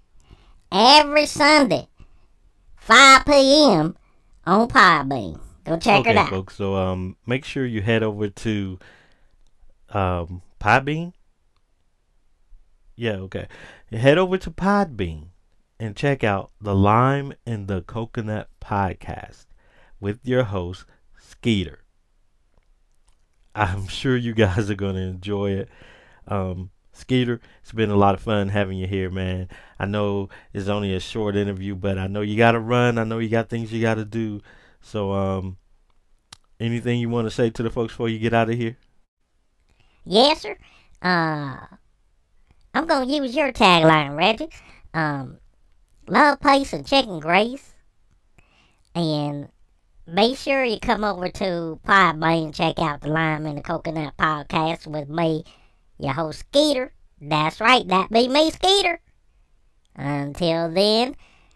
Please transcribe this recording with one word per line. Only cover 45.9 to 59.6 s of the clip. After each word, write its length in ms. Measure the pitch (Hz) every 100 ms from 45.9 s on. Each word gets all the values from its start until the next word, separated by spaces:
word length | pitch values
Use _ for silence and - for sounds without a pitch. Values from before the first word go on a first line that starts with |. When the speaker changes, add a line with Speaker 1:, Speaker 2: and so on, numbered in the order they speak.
| _ -
Speaker 1:
love, 320 | 208 285 277
peace, 320 | 294 277 277
and 160 | 156 139
chicken 320 | 277 233 165
grace. 540 | 151 180 226 269 - _ _ _ _ _ _ _ _ _ _ _ _ 170
And 540 | 160 151 147 143 143 _ _ _ _ _ - 175
be 180 | 226
sure 300 | 269 - 269
you 160 | 254 208
come 240 | - 208
over 240 | 214 180 180
to 540 | - 190 175 165 156 -
Podbean 600 | 196 180 156 160 165 156
and 100 | 151
check 240 | 165 151
out 220 | 165 143
the 80 | 143
Lime 360 | 160 160 151 156
and 120 | 143
the 40 |
Coconut 540 | - 165 165 160 147 -
Podcast 720 | 160 151 139 165 160 165 160
with 220 | 151 143
me, 340 | 160 165 156 - _ _ _ _ -
your 160 | 139
host, 260 | 135 156 151
Skeeter. 540 | - 277 302 254 262 - _ _
That's 400 | 143 151 156 -
right, 260 | 220 254 175
that 200 | 185 180
be 200 | 226 247
me, 200 | 277 320
Skeeter. 500 | - 370 403 370 339 _ _ _ _ _ _